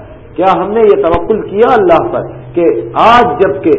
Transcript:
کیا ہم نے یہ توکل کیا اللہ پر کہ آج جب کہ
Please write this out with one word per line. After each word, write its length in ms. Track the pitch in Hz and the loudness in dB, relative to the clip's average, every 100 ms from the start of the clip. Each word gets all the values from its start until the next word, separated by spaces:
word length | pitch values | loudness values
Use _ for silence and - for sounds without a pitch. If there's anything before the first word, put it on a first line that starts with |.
| - - - - | -14 -20 -14 -4
کیا 280 | 185 175 | 0 0
ہم 80 | 185 | -2
نے 80 | 220 | 0
یہ 240 | 214 196 | 2 2
توکل 380 | 165 170 170 214 - | 0 -2 -2 -4 -4
کیا 260 | 196 240 247 | 0 2 2
اللہ 320 | 180 165 - | 2 2 0
پر 100 | 123 - - - | -6 -8 -12 -10
کہ 120 | 170 170 156 - | -2 0 -2 -4
آج 480 | 135 196 240 - - | 0 2 4 2 0
جب 220 | 190 139 | -2 0
کہ 60 | 165 | 0